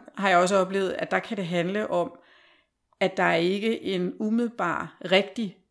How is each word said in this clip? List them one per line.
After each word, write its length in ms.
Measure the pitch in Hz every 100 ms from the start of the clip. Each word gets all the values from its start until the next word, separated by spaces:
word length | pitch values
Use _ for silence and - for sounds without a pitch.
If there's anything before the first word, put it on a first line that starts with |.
| - -
har 140 | 196
jeg 80 | 175
også 180 | 180 202
oplevet, 360 | 185 196 185
at 200 | - 180
der 80 | 185
kan 180 | - 202
det 100 | 170
handle 420 | 180 170 208 214
om, 300 | 175 170 - _ _ _ _ _ _ _ -
at 180 | 190 190
der 60 |
er 120 | 175 170
ikke 460 | 175 196 226 233
en 320 | 190 185 180 -
umiddelbar 800 | 214 233 233 - 175 156 170 - 180
rigtig 460 | 190 196 - 202 - _